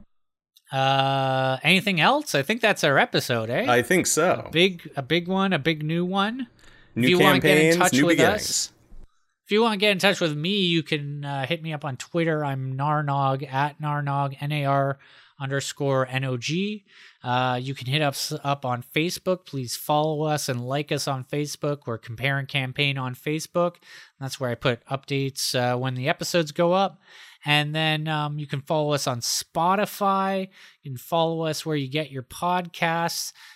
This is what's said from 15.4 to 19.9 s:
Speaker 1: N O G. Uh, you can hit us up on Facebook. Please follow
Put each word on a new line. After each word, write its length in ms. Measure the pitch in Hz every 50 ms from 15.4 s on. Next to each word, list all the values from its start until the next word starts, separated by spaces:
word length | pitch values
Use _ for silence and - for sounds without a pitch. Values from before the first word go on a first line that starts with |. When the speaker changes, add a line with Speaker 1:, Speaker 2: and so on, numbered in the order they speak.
| 139 135 139 135 - - - - 143 139 135 131 127
Speaker 1:
N 160 | 123 127 131 135
O 120 | 131 127
G. 480 | 120 117 139 156 180 202 208 214 202 _ _ - - - - _ _ -
Uh, 360 | 123 123 127 127 127 123 123
you 140 | 127 135 131
can 120 | - 120
hit 140 | 127 143 156
us 320 | 151 143 135 - - - 156 139 -
up 220 | 139 143 143 -
on 160 | 127 123 120
Facebook. 640 | - - - 156 160 180 - - - 185 185 180 _
Please 300 | - 143 135 123 117 -
follow 480 | - - -